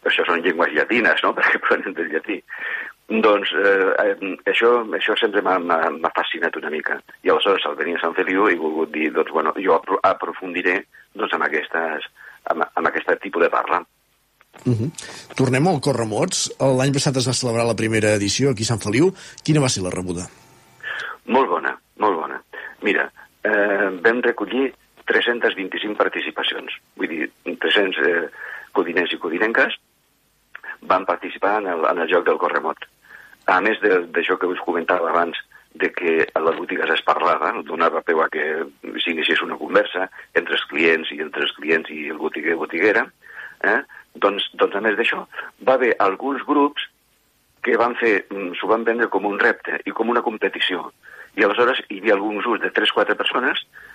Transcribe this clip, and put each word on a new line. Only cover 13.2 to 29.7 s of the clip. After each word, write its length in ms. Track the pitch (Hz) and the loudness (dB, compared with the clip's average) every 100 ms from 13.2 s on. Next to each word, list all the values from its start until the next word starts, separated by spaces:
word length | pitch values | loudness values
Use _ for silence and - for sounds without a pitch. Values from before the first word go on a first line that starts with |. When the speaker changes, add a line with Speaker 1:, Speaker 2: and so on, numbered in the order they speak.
Speaker 1:
tipus 220 | 98 85 80 | -2 0 2
de 60 | |
parla. 300 | 64 - 87 - _ _ _ _ _ _ - 127 | 2 0 -2 -4 _ _ _ _ _ _ -6 -2
Speaker 2:
Mhm. 260 | 113 131 - - - - - | 0 -2 -6 -16 -16 -10 -2
Tornem 300 | 131 123 170 | 2 4 2
al 120 | 156 | 2
Corremots. 720 | 147 123 113 104 180 - - - | 0 0 0 0 -2 -2 -4 0
L'any 340 | 135 127 135 139 | 2 4 2 2
passat 220 | 147 131 | 0 0
es 100 | 123 | 0
va 80 | - | 0
celebrar 280 | 127 117 117 | 0 0 0
la 80 | 107 | 0
primera 360 | 113 110 107 107 | 0 2 4 4
edició 340 | 101 - 135 | 2 2 2
aquí 160 | 107 110 | 2 0
a 40 | |
Sant 100 | 113 | -2
Feliu. 300 | 104 110 185 185 - - | 0 4 2 2 -14 -8
Quina 200 | - 151 | 0 2
va 60 | 127 | 2
ser 140 | - 90 | 0 -4
la 80 | |
rebuda? 340 | 90 90 87 90 - - - _ - - - - - - | -4 -4 -6 -8 -16 -20 -20 _ -16 -12 -10 -10 -12 0
Speaker 1:
Molt 200 | 135 123 | 2 2
bona, 260 | 85 67 65 _ - | 0 -2 -6 _ -2
molt 200 | 104 85 | 0 0
bona. 240 | 71 67 - - - - | -2 -8 -12 -16 -14 -6
Mira, 280 | 107 78 69 - - _ | -2 0 -2 -8 -20 _
eh, 460 | 107 107 104 101 98 92 | 0 2 2 2 0 2
vam 180 | 107 120 120 | 2 2 0
recollir 480 | 113 101 120 135 - _ _ - | 0 -2 -2 -2 -4 _ _ -2
tres-centes 500 | 110 113 120 113 98 | 0 2 0 0 0
vint-i-cinc 420 | 95 87 107 104 | -6 -4 -4 0
participacions. 760 | 92 - 80 - - - 127 - _ - | 0 0 -6 -4 -4 -4 -8 -14 _ -8
Vull 140 | - | -6
dir, 180 | 78 - _ - | -4 -6 _ -10
tres-cents, 520 | 85 80 101 98 80 | -4 0 2 2 2
eh, 300 | 71 85 76 - - - - | 2 2 -2 -10 -14 -14 -6
codinencs 400 | - 85 85 85 | -2 0 0 -2
i 80 | 82 | -2
codinenques 560 | 85 87 110 120 147 | -4 -2 0 2 0